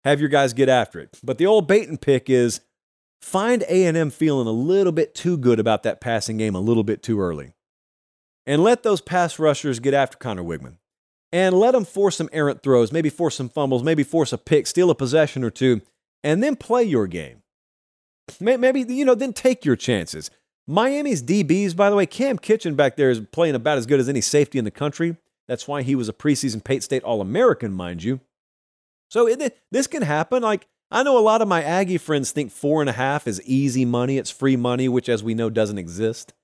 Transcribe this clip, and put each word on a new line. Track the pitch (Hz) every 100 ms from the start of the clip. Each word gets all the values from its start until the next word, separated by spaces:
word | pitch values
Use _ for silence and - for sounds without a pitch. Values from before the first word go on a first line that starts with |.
have | 143 143
your | 151
guys | 143 135
get | 117 131
after | 123 107 85
it. | 69 -
But | 123 123
the | 180
old | 214 147
bait | 208 196
and | 156
pick | - 131 -
is | 127 120 - - _ _ _ _ _
find | - 190 226 247 -
A | 185
and | 180 165
M | 151
feeling | - 156 139 113
a |
little | 110 143 196 185
bit | 160 151
too | - 175 165
good | 123 110
about | 113 104
that | 113 -
passing | 120 113 - 110
game | 110 92
a |
little | 104 113
bit | 104 101
too | - 107
early. | 90 76 67 _ _ _ _ _ _ _ _ _
And | - 147
let | 208 240
those | 226 190
pass | - 180 170 -
rushers | 156 139 147 117
get | 131
after | 139 131 -
Connor | 123 95
Wigman. | 85 80 64 82 _ _ _ _ _
And | 175 185 180
let | 233 254
'em |
force | 190 196 202 -
some | 160
errant | 156 143 -
throws, | 135 123 110
maybe | 160 156
force | - 165 -
some | 123
fumbles, | 151 139 127
maybe | 143 156
force | 135 165 151
a | 120
pick, | - 151 -
steal | 175 180
a | -
possession | 131 156 151 135
or | 120
two, | - 131 113 - _ _ _
and | 147 170
then | 285 269
play | - 247
your | 226 131 95
game. | 85 69 60 _ _ _ _ _ _ _ _ - -
May-, | 208 254
maybe, | 254 269
you | 240 254
know, | 262
then | 220 269
take | - 262 254
your | 151 117
chances. | - 104 80 78 - - _ _ -
Miami's | 170 254 285 285 175
D | 120 208
Bs, | 151 180 202 170
by | 202
the | 202
way, | 185
Cam | - 277 226
Kitchen | - 220 170
back | 143 139 -
there | 135
is | 117
playing | 104 160 170
about | 131 131 139
as | 113
good | 139
as | 123
any | 135
safety | - 147 143 135
in |
the | 107
country. | - 147 - 170 165 _ _ -
That's | 123 -
why | 143
he | 127
was | 135 110
a |
preseason | - 147 139 135 107
Pate | - 135
State | - 131
All-American, | - 110 95 160 247 - 110
mind | 95 87 87
you. | 101 131 - _ _ _ _ _ _ _ _
So | 233 233
it, | 254 277 - _
this | 254 262
can | 311
happen. | 156 151 - 247
Like, | 226 202 - _ _
I | 220
know | 277 254
a |
lot | 214 226
of | 208
my | 170
Aggie | 151 180 185 175
friends | - 147 127
think | 147 123
four | - 143 156
and | 143
a |
half | 113 131 143 123
is | 95
easy | 123 131 139 127 123
money. | 120 127 135
It's | -
free | - 135 131
money, | 123 123 131
which, | 123 -
as | 113
we | 110
know, | 113 113
doesn't | 110 104 101
exist. | 85 87 110 110 - _